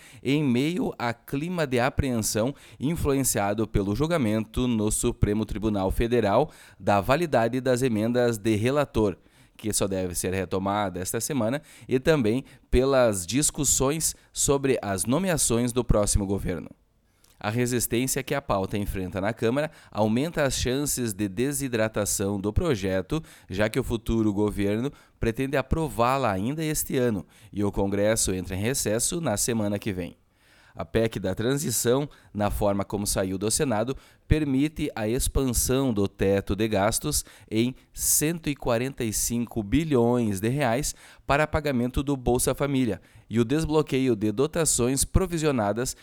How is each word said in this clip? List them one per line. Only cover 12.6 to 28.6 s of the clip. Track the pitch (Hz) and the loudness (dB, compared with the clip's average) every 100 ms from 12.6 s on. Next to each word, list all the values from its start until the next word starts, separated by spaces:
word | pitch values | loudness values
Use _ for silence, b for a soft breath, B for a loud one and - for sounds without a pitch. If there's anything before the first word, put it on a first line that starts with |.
| - | 0
pelas | 127 135 131 120 98 87 | 2 4 4 4 2 -2
discussões | 123 147 - 135 - 135 160 - - b | 0 0 0 0 2 2 0 -4 -6 b
sobre | - - 139 135 120 | -2 2 2 2 0
as | 104 95 113 | 0 -2 0
nomeações | 143 190 147 - 117 123 | 0 0 0 2 2 0
do | 120 | 0
próximo | 113 107 101 104 98 | 2 2 2 0 0
governo. | 98 87 85 - - _ _ _ b b b | -2 -4 -6 -8 -18 _ _ _ b b b
A | 104 | -4
resistência | 117 123 123 - 117 131 139 | 0 0 0 0 -2 -2 -4
que | - 143 | -4 -4
a | |
pauta | - 98 95 104 | -2 -2 -2 -4
enfrenta | 101 101 90 92 | -4 -4 -6 -4
na | 101 | -4
Câmara | 117 113 135 151 B B | 0 0 0 -4 B B
aumenta | - 107 117 160 165 | -2 0 2 0 0
as | 139 | 0
chances | - 123 131 143 - 117 | 0 -2 -2 -2 -2 -4
de | 95 104 | -2 -4
desidratação | 92 135 139 135 117 110 110 101 - 98 101 | -2 -2 -2 -2 0 0 0 -2 -2 -2 -2
do | 101 | 0
projeto, | - 175 107 95 95 90 156 160 B B | 0 0 0 0 -2 -2 -4 -6 B B
já | 98 110 | -2 0
que | 131 | 0
o | |
futuro | 117 117 - 113 107 | -2 -2 0 2 2
governo | 98 104 95 101 107 139 b b b | 2 0 0 0 0 -4 b b b
pretende | 113 117 135 139 | -4 -2 -2 -2
aprová-la | - 160 151 104 120 135 123 | 0 0 -2 0 2 2 0
ainda | 95 110 156 | 0 -2 -2
este | 156 151 - 131 | -2 -2 -2 0
ano | 123 101 - b b | 2 0 -6 b b
e | 98 | -2
o | 101 | -2
Congresso | 107 101 98 104 117 - | 0 0 2 2 2 0
entra | 92 87 | -2 -4
em | 92 | -4